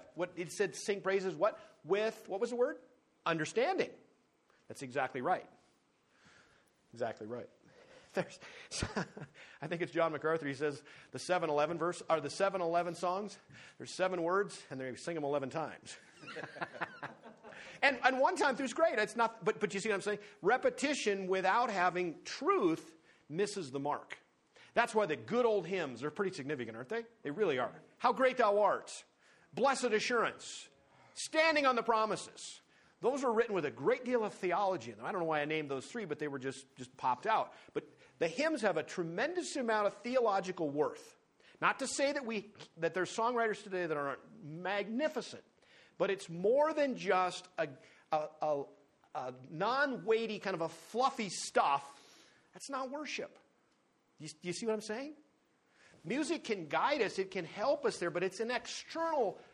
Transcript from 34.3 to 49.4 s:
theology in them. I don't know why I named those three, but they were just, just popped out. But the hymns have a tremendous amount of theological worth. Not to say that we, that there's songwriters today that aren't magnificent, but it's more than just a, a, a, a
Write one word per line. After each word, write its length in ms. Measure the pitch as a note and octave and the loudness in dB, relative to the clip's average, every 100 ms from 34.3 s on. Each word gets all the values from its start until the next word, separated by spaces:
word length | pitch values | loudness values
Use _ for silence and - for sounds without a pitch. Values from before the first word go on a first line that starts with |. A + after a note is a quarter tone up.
theology 560 | - F#3 E3+ G3 F3+ A2+ | -2 0 2 2 0 -4
in 80 | G#2 | -8
them. 80 | C3 | -6
I 60 | |
don't 100 | G3 | -2
know 60 | E3 | 0
why 140 | D3+ | 2
I 40 | D3 | 2
named 240 | D#3 D3 | -2 -2
those 160 | C3+ - | -4 -6
three, 200 | A#3+ F#3+ | -6 -6
but 120 | C#3+ | -4
they 120 | D3+ | -4
were 100 | C3+ | -4
just, 260 | C3 C3 - - | -6 -8 -12 -16
just 200 | B2+ - | -16 -4
popped 300 | C3 B2 G#3 | -2 0 2
out. 260 | G#3+ B2+ - - | 0 0 -8 -10
But 100 | D#3+ - - - - | -8 -8 -14 -12 -2
the 100 | E3 | -2
hymns 340 | E3 D#4 D4+ | 2 0 2
have 140 | G#3 D#3+ | 2 2
a 60 | |
tremendous 720 | D3+ - E3 F3 C#4+ F4+ C#4 D4+ | -2 -4 -4 -2 -2 -2 -4 -2
amount 280 | A#3 G#3+ G3+ | 2 2 2
of 80 | - | 0
theological 760 | A#3+ B3+ A3+ G3 F#3 F3+ D#3 | 0 2 4 2 0 -2 0
worth. 460 | C#3+ C#3 - - - _ _ - - | 2 0 -2 -14 -20 _ _ -20 0
Not 180 | F3 G#3 | 2 2
to 80 | B3+ | -2
say 260 | - C#4 | 0 2
that 120 | D4 A#3 | 0 -2
we, 220 | A3 - - - - | -4 -6 -14 -18 -2
that 180 | E3 E3+ | -2 0
there's 200 | F3+ - | -2 0
songwriters 460 | A3+ A#3+ A3+ G3+ | 0 2 2 0
today 240 | G3+ F#3 E3+ | -4 -2 0
that 100 | D3+ | 0
aren't 260 | C#3+ B2+ - D3+ | -2 -4 -10 -16
magnificent, 1000 | D3 D#3+ F3+ G3+ G3+ A3+ D4+ C#4+ - G#2 - _ _ - - - | -12 -8 -4 -2 -2 0 -2 -2 -8 -10 -18 _ _ -20 -10 -2
but 120 | F#3+ | 0
it's 200 | F#3+ - | 0 -6
more 440 | E3 G3 C4 D#4 | 0 4 6 4
than 240 | D4+ C#4 F#3+ | 4 2 2
just 500 | F3 F#3 F3+ E3+ - - | 2 4 2 -2 -8 -4
a, 80 | D#3+ C3+ - - - | -4 -6 -20 -18 -2
a, 120 | D#3 D3+ - | -2 -2 -2
a, 220 | D#3 C#3+ C3+ - _ _ _ | 0 0 -2 -12 _ _ _
a 200 | D3+ B2+ C3 | -8 -8 -10